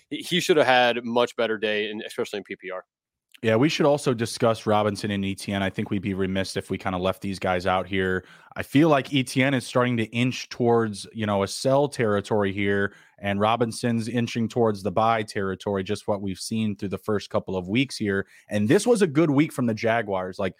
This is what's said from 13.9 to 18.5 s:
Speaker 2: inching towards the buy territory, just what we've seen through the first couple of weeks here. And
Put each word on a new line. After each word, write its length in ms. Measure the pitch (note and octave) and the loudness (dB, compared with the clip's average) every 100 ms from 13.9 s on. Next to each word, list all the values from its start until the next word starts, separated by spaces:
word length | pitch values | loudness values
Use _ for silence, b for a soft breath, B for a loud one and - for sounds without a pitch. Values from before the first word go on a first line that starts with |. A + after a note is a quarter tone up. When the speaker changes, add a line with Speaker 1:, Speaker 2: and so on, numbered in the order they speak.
| A#2 A2+ | -2 -2
Speaker 2:
inching 400 | A#2+ A#2 A#2+ A2+ | -2 -2 -2 -2
towards 340 | - A2+ G2+ | 2 0 0
the 100 | G2+ | -2
buy 320 | F2+ A2 A#2 | 2 2 2
territory, 600 | A2 G#2+ G2 F#2 - G2 | -2 -4 -4 -4 -2 -2
just 240 | F#2+ G2+ - | -2 -4 -2
what 140 | G2+ | -4
we've 180 | G2+ F2+ | -4 -8
seen 360 | - A2+ A2 G2+ | -6 -4 -2 -4
through 140 | G2 | -6
the 80 | F#2+ | -6
first 320 | - G#2 - | -2 -4 -2
couple 280 | G#2+ - F#2+ | -4 -4 -6
of 100 | F2+ | -2
weeks 300 | A2 C3+ - | 0 0 -2
here. 300 | G#2 G2 - b | -2 -2 -4 b
And 200 | b | b